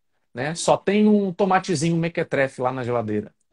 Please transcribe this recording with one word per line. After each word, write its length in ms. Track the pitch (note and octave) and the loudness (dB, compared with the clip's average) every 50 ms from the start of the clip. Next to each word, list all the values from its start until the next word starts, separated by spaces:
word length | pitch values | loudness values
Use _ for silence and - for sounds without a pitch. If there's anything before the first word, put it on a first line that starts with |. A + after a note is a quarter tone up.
| _ _ _ _ _ _ - | _ _ _ _ _ _ -10
né? 220 | A#2 C3 D3+ E3 | -8 -8 -6 -6
Só 200 | - - E3+ D3 | -2 0 0 0
tem 300 | - - - G3+ G#3+ G#3+ | 2 2 0 2 4 4
um 240 | G#3+ G#3 G#3 G3 F#3+ | 4 4 2 0 -2
tomatezinho 640 | E3+ - G3+ F#3+ F#3+ F#3 F#3 F#3+ F3+ C3 D#3 E3+ E3+ | -2 0 0 2 2 2 2 0 -2 0 0 0 0
mequetrefe 640 | E3 E3 E3+ - F3 D#3 - C3+ C#3 C3+ C3+ - - | 0 -2 -2 -4 -6 -6 -2 -2 -2 -2 -2 -2 -2
lá 100 | B2+ B2+ | -4 -2
na 120 | C3 C3 B2 | -2 -4 -4
geladeira. 500 | A#2 A#2+ A#2 A2 A2 G#2+ G#2 - - _ _ _ _ | -4 -2 -2 -2 -2 -4 -4 -4 -8 _ _ _ _